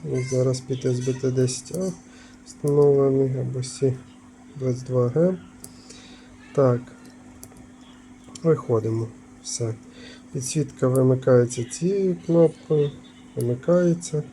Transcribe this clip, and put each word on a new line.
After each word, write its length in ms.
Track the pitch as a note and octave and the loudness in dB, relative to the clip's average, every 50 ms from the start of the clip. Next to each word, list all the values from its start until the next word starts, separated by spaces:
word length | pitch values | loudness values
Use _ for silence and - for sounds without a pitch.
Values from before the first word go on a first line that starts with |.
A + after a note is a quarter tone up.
| D#3 D3 C3 | -6 -4 -4
Ось 160 | C3 B2+ B2+ | -4 -4 -2
зараз 300 | B2+ B2+ B2+ C3 B2+ B2+ | 0 0 2 0 0 -2
під 260 | - - C3+ B2+ - | -4 -6 -6 -2 -2
С 140 | C3 B2 B2 | -2 -2 0
Б 140 | B2+ C3 B2+ | -2 -4 -4
Т 180 | B2+ - C3 | -2 -2 -2
десять 460 | B2+ C3 B2+ B2+ C3 - - - - | 0 2 0 0 -2 -8 -10 -8 -6
А 140 | F3 F#3+ F#3+ E3+ - - - - - - - - - - | -4 -4 -6 -6 -8 -16 -20 -20 -20 -20 -20 -20 -20 -20
встановлений, 920 | - - - - D3 C#3+ D3 C#3+ C#3+ C#3 C#3 C#3 C3+ C3+ C3+ C3+ C3 C3 B2+ | -20 -14 -6 -2 0 4 6 6 6 6 4 4 2 2 2 2 0 0 -4
або 240 | B2+ B2 C3 C3 B2+ | -4 -6 -6 -6 -8
С 300 | - - - C#3 C3 B2+ - - - - - - - - - - - - | -8 -6 -2 -2 -2 -2 -4 -10 -20 -20 -20 -20 -20 -20 -20 -20 -20 -12
двадцять 320 | C#3+ C3 B2+ A#2+ B2 - | -6 -4 -4 -4 -4 -6
два 220 | - B2+ B2 B2 A#2+ | -2 0 0 0 2
Г. 280 | B2 D3+ E3+ F#3 F#3 F3 - - - - - - - - - - - - - - - - - - - - - - - | 2 2 2 2 0 -4 -10 -20 -20 -20 -20 -20 -20 -20 -20 -20 -20 -20 -20 -20 -20 -20 -20 -20 -20 -20 -20 -4 0
Так. 260 | C#3+ C3+ B2+ B2 B2 B2 - - - - - - - - - - - - - - - - - - - - - - - - - - - - - - - - | 2 4 4 4 2 -2 -10 -20 -20 -20 -20 -20 -20 -20 -20 -20 -20 -20 -20 -20 -20 -20 -20 -20 -20 -20 -20 -20 -20 -20 -20 -20 -20 -20 -20 -18 -4 0
Виходимо. 640 | E3 D#3 C3 - - A#2+ A2 G#2+ A2+ A2+ A2+ A#2 A2+ - - - - - - - | 0 0 0 0 -2 -2 0 0 -2 -2 -4 -4 -6 -10 -20 -20 -20 -20 -18 -14
Все. 300 | - - - A#2+ A2 A2 - - - - - - - - - - - | -12 -8 -6 -6 -6 -6 -8 -14 -20 -20 -20 -20 -20 -20 -20 -20 -10
Підсвітка 560 | - C#3+ B2+ - - D#3 C#3 B2+ - - C#3 | -10 -8 -8 -4 -4 -4 -4 -4 -4 -2 0
вимикається 760 | B2+ B2+ C3+ C3 C3 B2+ C3 C3 C#3 B2+ B2 B2 A#2+ - B2 A#2 | 2 4 4 4 4 2 2 4 4 6 6 6 4 -2 -8 -8
цією 540 | - - - E3 F3+ G3+ G3 F#3+ F#3 F3 E3+ - | -8 -8 -4 -2 -2 0 0 0 -2 -2 -4 -2
кнопкою. 680 | - E3+ E3+ E3 D#3 D#3 - - - D#3 D3+ C#3+ C#3+ - - - - - - - - - | 2 4 6 4 4 2 -4 -4 0 0 0 0 0 -4 -12 -20 -20 -20 -20 -20 -12 -6
Вимикається. 880 | - A#2+ A#2+ B2 B2 - - F3 F3+ F3+ F3 E3 E3 - - D#3 D3+ D3 - | -4 -2 -2 -2 -2 0 2 2 4 4 2 0 0 -4 -6 -6 -6 -6 -8